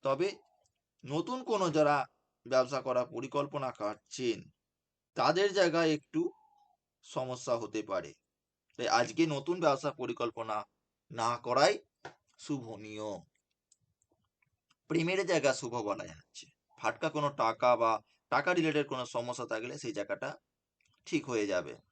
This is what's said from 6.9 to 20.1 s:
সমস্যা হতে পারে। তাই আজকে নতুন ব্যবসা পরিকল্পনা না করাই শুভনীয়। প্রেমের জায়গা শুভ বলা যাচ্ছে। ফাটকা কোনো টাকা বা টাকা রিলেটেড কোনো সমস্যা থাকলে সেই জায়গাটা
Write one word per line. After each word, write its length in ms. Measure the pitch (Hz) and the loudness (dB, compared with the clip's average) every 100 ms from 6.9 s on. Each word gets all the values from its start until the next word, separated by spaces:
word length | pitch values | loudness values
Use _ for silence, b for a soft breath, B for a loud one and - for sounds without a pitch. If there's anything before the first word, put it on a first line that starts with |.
| _ - - | _ -10 -6
সমস্যা 380 | 131 127 131 120 | -6 -6 -2 -2
হতে 200 | 107 107 | -2 -6
পারে। 280 | 104 95 78 - _ _ _ _ _ - | -4 -4 -4 -16 _ _ _ _ _ -4
তাই 80 | 120 | 2
আজকে 360 | 117 123 165 165 143 | 4 4 2 2 2
নতুন 220 | 143 180 | -2 2
ব্যবসা 300 | 160 135 147 | 4 2 0
পরিকল্পনা 680 | - 120 117 117 113 110 107 101 _ _ _ _ | -4 -6 -4 -4 -4 -4 -6 -6 _ _ _ _
না 200 | 117 113 120 | -2 0 0
করাই 360 | - 123 160 - _ _ - - _ _ | 0 4 4 4 _ _ -20 -20 _ _
শুভনীয়। 680 | - 143 117 104 107 107 107 95 - _ _ _ _ _ _ _ _ _ _ _ _ _ _ _ _ | -6 -6 -6 -12 -12 -8 -8 -8 -12 _ _ _ _ _ _ _ _ _ _ _ _ _ _ _ _
প্রেমের 320 | 165 165 185 180 | -2 0 0 2
জায়গা 200 | 170 139 | 2 2
শুভ 200 | 131 127 120 104 | 0 -2 -4 -4
বলা 160 | 101 101 | -4 -6
যাচ্ছে। 380 | 80 _ - - _ _ _ | -14 _ -20 -20 _ _ _
ফাটকা 280 | 113 - 165 | -4 -2 -2
কোনো 200 | 151 147 139 | 0 -2 2
টাকা 260 | 117 113 127 120 | 0 4 4 6
বা 160 | 113 110 _ _ _ | 4 2 _ _ _
টাকা 180 | 123 165 | 0 2
রিলেটেড 320 | 180 160 147 143 | 2 2 2 0
কোনো 100 | 131 123 120 | -4 -4 -4
সমস্যা 300 | 120 123 117 | -4 -6 -4
থাকলে 280 | 110 120 143 | -4 -6 -8
সেই 160 | 120 101 | -8 -6
জায়গাটা 320 | 98 | -4